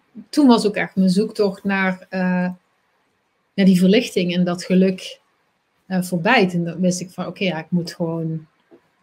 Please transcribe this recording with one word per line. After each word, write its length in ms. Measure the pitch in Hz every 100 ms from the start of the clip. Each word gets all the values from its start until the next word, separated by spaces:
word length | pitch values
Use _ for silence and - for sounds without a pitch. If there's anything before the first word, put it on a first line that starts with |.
| _ - -
toen 180 | - 277
was 200 | 226 208
ook 100 | 185
echt 200 | 170 190
mijn 140 | 185
zoektocht 540 | 180 220 - 202 190
naar, 420 | 202 196 190 185 -
eh, 120 | 190 185 180 180 180 _ _ _ _ _ _ _ _ _
naar 120 | - 190
die 120 | 180
verlichting 560 | 190 220 247 202 180
en 100 | 180
dat 200 | 175 175
geluk, 560 | - 185 190 185 - - _ _ _ _ _ _ _
eh, 160 | 185
voorbij. 480 | 180 175 190 247 185
En 140 | 175
dan 160 | 170 165
wist 200 | 185 180
ik 100 | 180
van, 160 | - 170
oké, 180 | -
ja, 140 | 190 160
ik 120 | 160
moet 240 | 180 165
gewoon 520 | - 165 165 160 160 - _ _ - _ _